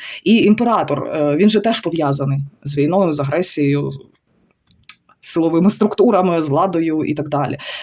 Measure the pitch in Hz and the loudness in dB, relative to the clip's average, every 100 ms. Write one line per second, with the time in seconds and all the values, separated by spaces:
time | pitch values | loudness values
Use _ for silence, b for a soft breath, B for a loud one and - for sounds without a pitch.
0 | B B - 220 196 214 240 208 143 143 | B B 2 4 4 4 2 0 0 -2
1 | - 156 147 147 208 214 220 226 165 165 | -4 -2 0 2 2 2 0 -2 -2 -2
2 | 147 139 139 139 139 - 143 143 147 180 | -2 -2 -2 -2 -4 -10 -6 -2 0 2
3 | 185 151 139 151 180 - 143 143 143 139 | 0 0 -2 -2 -2 -2 0 0 -2 -8
4 | - _ _ _ _ _ _ _ - - | -16 _ _ _ _ _ _ _ -20 -20
5 | _ _ - 170 165 165 185 - 220 - | _ _ -6 -2 0 2 2 2 0 2
6 | 247 202 185 170 156 143 196 170 165 156 | 2 4 2 0 0 0 0 0 -2 -2
7 | - 147 147 143 139 135 B B | -2 -4 -4 -4 -4 -6 B B